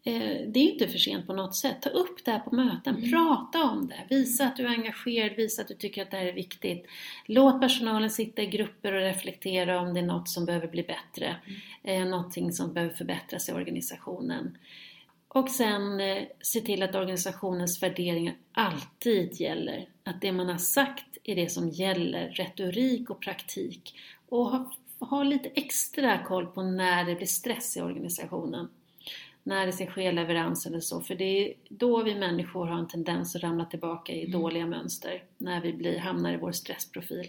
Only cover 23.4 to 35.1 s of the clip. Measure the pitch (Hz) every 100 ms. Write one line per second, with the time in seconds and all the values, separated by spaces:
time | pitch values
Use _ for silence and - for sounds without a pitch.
23.4 | - - 175 170 - - - - _ 240
24.4 | 226 262 254 - - - 247 277 277 285
25.4 | - - - - - - 262 190 185 185
26.4 | 175 190 185 185 185 175 175 175 185 -
27.4 | 240 226 - - 175 - 175 175 165 175
28.4 | 165 - 170 _ _ _ - - - _
29.4 | - 294 185 185 180 - 185 170 165 170
30.4 | 165 170 170 165 165 170 170 185 190 196
31.4 | 202 - _ 202 247 233 220 202 185 170
32.4 | 175 185 170 170 170 170 165 175 175 180
33.4 | 170 165 165 165 165 170 - 170 175 180
34.4 | 165 165 170 170 175 - 180